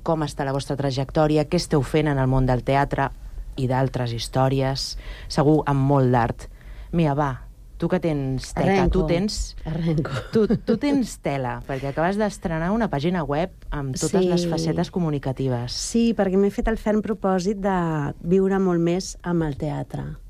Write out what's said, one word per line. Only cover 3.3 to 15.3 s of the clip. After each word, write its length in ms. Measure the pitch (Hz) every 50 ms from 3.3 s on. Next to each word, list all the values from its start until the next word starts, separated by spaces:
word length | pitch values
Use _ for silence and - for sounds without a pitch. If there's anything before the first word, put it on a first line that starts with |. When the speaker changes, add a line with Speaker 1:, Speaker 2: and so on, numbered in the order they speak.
| - - - - - -
Speaker 1:
i 60 | 131 123
d'altres 440 | 127 127 135 127 - 127 123 117 117 113
històries, 800 | - - - 135 131 131 135 135 135 131 135 135 - - - - - - - - - -
segur 300 | - - 139 147 156 151 - -
amb 140 | 139 139 135 139
molt 180 | 143 139 131 123
d'art. 380 | 127 120 117 127 - - - - - - - - - - - - - 170
Mia, 160 | 165 147 139
va, 160 | 143 151 139 127 - - - - - - - - -
tu 80 | 165 170
que 80 | 185 175
tens 480 | 143 165 151 143 135 131 131 123 - - -
teca, 100 | - 139
Speaker 2:
Arrenco. 300 | 185 196 392 - - - 185
Speaker 1:
tu 40 | 156
tens 320 | - 175 175 202 214 - - - - - - -
Speaker 2:
Arrenco. 460 | 156 165 170 165 170 156 156 135 - 139 120 - - -
Speaker 1:
tu, 140 | 226 214 202 220 -
tu 200 | - - 233 208
tens 320 | 285 285 285 277 233 - - -
tela, 380 | - 165 143 139 127 123 120 120 120 -
perquè 240 | 139 135 135 139
acabes 260 | 139 147 160 175 196 208
d'estrenar 540 | 220 202 202 - - 185 165 160 165 180 208
una 160 | 233 226 -
pàgina 320 | - 143 135 180 185 180 147
web 280 | - 143 151 180 190 - - - -
amb 240 | 147 147 139 135 127
totes 240 | - 156 156 - 190 185
Speaker 2:
Sí. 60 | 180
Speaker 1:
les 180 | 175 175 175 170
facetes 420 | 165 165 160 165 160 165 170 -
comunicatives. 840 | - 190 175 156 147 139 - 139